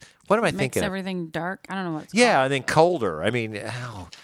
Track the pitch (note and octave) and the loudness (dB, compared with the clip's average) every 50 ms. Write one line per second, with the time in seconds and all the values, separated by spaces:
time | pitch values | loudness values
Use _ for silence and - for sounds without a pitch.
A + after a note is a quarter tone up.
0 | - - _ _ _ _ G3 A3+ A3+ E3 D#3+ F#3+ C3+ B2 - G#2 - F#3+ F#3 F#3+ | -20 -20 _ _ _ _ 2 2 2 0 0 0 -2 -2 0 -2 -2 -2 -2 -4
1 | F3+ F#3+ F#3 F3+ E3 D#3+ - D#3+ E3 F3+ F#3+ - - - F#3+ G3 F#3 E3+ D#3+ D3+ | -6 -6 -6 -6 -6 -6 -6 -6 -6 -6 -6 -8 -10 -10 -8 -6 -6 -4 -6 -6
2 | - - - G#3+ B3 A#3 F#3 C#3 C3 C3+ C#3 C3+ C3 - - D3+ D#3+ F3+ F3+ D3+ | -8 -4 2 4 4 6 6 4 4 2 0 -2 -2 2 4 6 6 6 4 2
3 | A2+ F#2 D#2 D2+ E2+ G#2+ A#2+ A#2+ A2+ A2 G#2+ G2+ G2+ G#2+ A#2 B2 B2+ B2 A2 G2 | 0 -2 -2 0 -2 0 0 0 -2 -4 -6 -8 -8 -8 -8 -8 -10 -10 -12 -14
4 | E2+ E2 - - | -14 -16 -18 -20